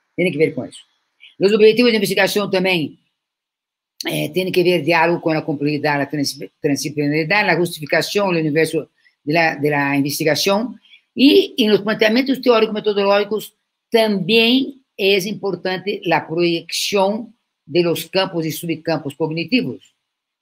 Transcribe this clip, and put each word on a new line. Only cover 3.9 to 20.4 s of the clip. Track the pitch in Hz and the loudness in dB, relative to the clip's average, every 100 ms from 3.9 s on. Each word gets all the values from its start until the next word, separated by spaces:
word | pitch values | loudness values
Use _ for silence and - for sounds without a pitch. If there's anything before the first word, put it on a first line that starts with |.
| - 165 | -12 -6
eh, | 156 151 | -4 -4
tienen | 160 185 | -4 -2
que | 151 | 0
ver | 180 175 | 2 2
de | 143 165 | 2 2
algo | 165 170 | 2 0
con | 170 160 | 0 -2
la | 156 | -2
complejidad, | 139 147 147 151 143 | -2 -2 -2 -2 -2
la | 139 | -2
trans-, | 151 139 139 - _ | -4 -4 -6 -14 _
transdisciplinaridad, | 151 139 151 147 147 151 160 202 196 | -4 -2 -4 -4 -2 -2 0 0 0
la | 165 | 0
justificación, | 175 170 151 165 156 208 196 170 | -2 -4 -2 -2 0 -2 0 0
el | |
universo | 156 151 156 160 131 _ _ _ | 0 0 0 -2 -6 _ _ _
de | 143 | -2
la, | 165 160 143 | 0 0 0
de | 147 | -2
la | 143 139 143 | 0 0 0
investigación. | 143 - 156 147 202 196 247 - _ - _ | -2 -2 0 0 0 0 -2 -10 _ -20 _
Y | - 277 392 - - | 2 6 6 4 0
en | 214 | 2
los | 196 | 2
planteamientos | 208 214 220 233 277 262 | 2 0 2 2 0 0
teóricos | 254 226 220 | 2 2 2
metodológicos | 208 214 202 196 202 202 214 - _ _ _ _ | -2 -2 0 2 2 0 -6 -8 _ _ _ _
también | 226 220 196 165 226 226 262 - - _ - | 2 2 0 2 2 4 2 0 -10 _ -2
es | 196 202 190 | 0 2 -2
importante | 190 196 175 185 185 196 220 175 | -6 -6 -4 -6 -6 -6 -6 -2
la | 156 - | -2 -2
proyección | 160 175 170 165 - - 202 190 220 226 _ _ _ - | -2 0 -2 -6 -8 -2 0 0 -2 -8 _ _ _ -4
de | 156 | 0
los | 170 160 - | 0 -2 -4
campos | 190 190 170 160 | -2 -2 -2 -4
y | |
subcampos | - 170 156 170 156 143 - | -6 -6 -6 -4 -4 -6 -6
cognitivos, | 156 160 165 247 147 104 _ _ _ _ _ _ | -4 -4 -2 -2 -2 -10 _ _ _ _ _ _